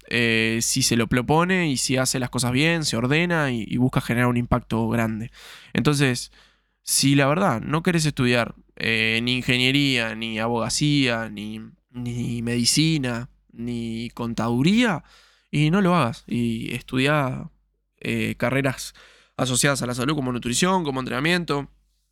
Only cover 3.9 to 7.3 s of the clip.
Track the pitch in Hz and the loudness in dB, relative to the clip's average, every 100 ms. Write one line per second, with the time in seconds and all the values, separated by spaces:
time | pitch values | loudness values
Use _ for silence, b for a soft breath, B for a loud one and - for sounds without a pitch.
3.9 | 127 - 117 123 120 120 123 - 113 113 | 0 0 0 2 0 0 -2 -2 -2 0
4.9 | 117 113 110 127 B B B B - 123 | 0 0 -4 -8 B B B B 0 2
5.9 | 143 139 123 - b b b b b - | 2 2 0 -6 b b b b b -4
6.9 | - 135 139 139 | 2 4 6 4